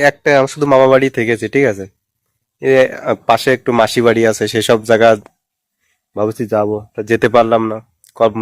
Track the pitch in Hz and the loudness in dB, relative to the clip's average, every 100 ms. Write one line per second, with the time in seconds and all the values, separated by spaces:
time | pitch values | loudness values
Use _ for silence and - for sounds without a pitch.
0 | 143 - - 139 135 - 143 131 131 131 | 0 -2 0 0 0 -2 0 2 4 4
1 | 135 127 113 113 110 139 135 98 95 _ | 0 -4 -4 -4 -4 -2 -2 -4 -10 _
2 | _ _ _ _ _ _ 135 131 127 - | _ _ _ _ _ _ 0 2 2 -2
3 | - 110 - 117 - 127 - 120 110 - | -6 -4 0 0 0 -2 0 0 0 0
4 | 117 113 113 107 107 113 104 117 107 113 | 0 2 0 0 -4 -4 0 0 0 2
5 | 113 110 - _ _ _ _ _ _ _ | 4 2 -2 _ _ _ _ _ _ _
6 | _ - 107 107 113 107 104 107 107 - | _ -6 -6 -6 -4 -2 -2 -4 -10 -10
7 | 107 113 117 117 113 113 110 110 113 _ | -4 -2 2 2 2 0 -2 -8 -14 _
8 | _ - 113 107 | _ -2 -2 -2